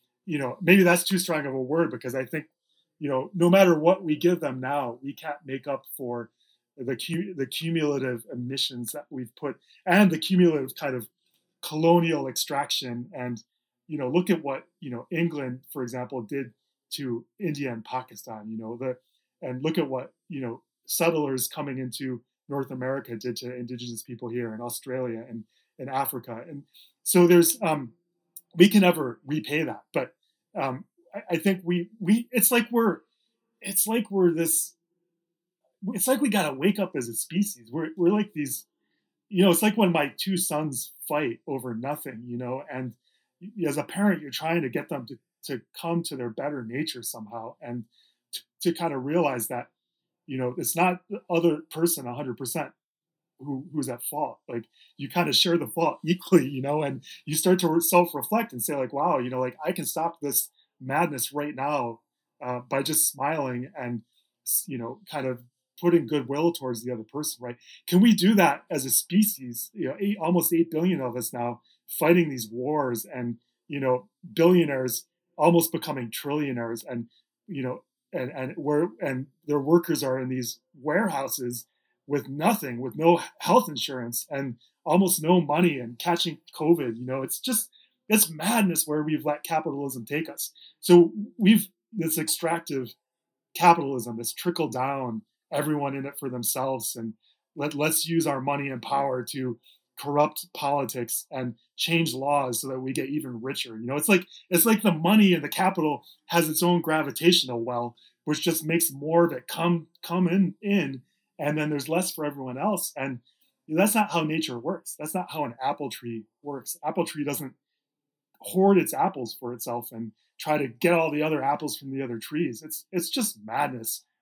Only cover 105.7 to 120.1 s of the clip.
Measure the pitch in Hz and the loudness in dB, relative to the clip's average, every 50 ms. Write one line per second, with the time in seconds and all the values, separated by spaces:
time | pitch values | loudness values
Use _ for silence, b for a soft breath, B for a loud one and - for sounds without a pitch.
105.7 | 190 - 156 151 143 - - B B B B - - 170 165 156 151 - 180 175 | 2 2 0 0 0 -2 -6 B B B B 0 2 2 2 2 2 2 4 4
106.7 | 175 170 156 160 156 156 147 139 127 - 156 170 180 - - 127 123 117 113 120 | 4 4 2 2 0 0 0 -2 -4 0 4 4 4 4 4 0 -4 -4 -4 -4
107.7 | 123 120 120 120 113 b b b b b b 147 151 151 - 180 156 - 156 156 | -4 -4 -4 -6 -8 b b b b b b -4 -4 -2 0 0 0 0 0 0
108.7 | 165 175 165 - 139 135 147 156 165 170 170 165 139 127 - - - - 165 175 | 0 0 0 0 -4 -6 -4 2 4 6 4 4 2 -2 -10 -8 -6 -2 0 2
109.7 | 175 165 156 - _ _ - - 170 185 185 165 175 202 196 160 - _ 220 202 | 2 0 -2 -6 _ _ -10 -4 0 2 2 4 4 4 4 2 0 _ -2 0
110.7 | 202 202 151 135 135 131 - _ _ _ _ _ _ - 151 147 151 156 151 151 | 2 2 2 0 -4 -10 -14 _ _ _ _ _ _ -6 -4 -2 0 0 0 -2
111.7 | 151 143 127 139 160 180 180 - - - 156 147 139 139 131 127 123 131 151 214 | -2 -4 -2 -2 -2 -2 -2 -2 -4 -6 -6 -6 -6 -8 -8 -10 -6 -4 -2 -2
112.7 | 208 - - - - 147 135 139 131 120 - _ _ _ _ _ _ _ _ - | -2 -2 -4 -6 -6 -6 -6 -6 -6 -8 -12 _ _ _ _ _ _ _ _ -2
113.7 | 156 160 196 214 208 226 208 - - 170 160 151 156 165 156 - 127 120 117 151 | 2 2 4 4 4 2 0 0 0 0 0 0 0 -2 -2 -4 -6 -6 -4 -6
114.7 | 190 170 - - - - 151 156 - 185 175 - - 160 147 123 117 - 131 135 | -6 -6 -8 -12 -12 -10 -8 -6 -4 -6 -6 -6 -6 -6 -6 -6 -6 -6 -4 -4
115.7 | 139 - 147 127 - - - 120 113 113 107 _ _ _ - 143 143 135 117 - | -4 -4 -6 -10 -10 -10 -10 -10 -10 -10 -10 _ _ _ -12 -10 -10 -10 -8 -10
116.7 | - - - 151 - 185 165 - - 156 147 143 143 - 147 131 - _ _ _ | -10 -8 -6 -4 -2 -2 -2 -2 -4 -6 -4 -4 -4 -6 -6 -10 -12 _ _ _
117.7 | _ _ _ _ _ _ _ _ _ _ _ _ _ _ - - - 185 190 196 | _ _ _ _ _ _ _ _ _ _ _ _ _ _ -12 -4 2 4 6 6
118.7 | 202 180 - - - 135 147 170 - 139 127 117 - - - 120 123 120 - 127 | 6 6 4 2 0 0 0 0 -2 -4 -8 -10 -10 -10 -10 -10 -10 -8 -8 -8
119.7 | 120 120 117 - 123 113 117 110 | -6 -8 -8 -10 -10 -10 -10 -10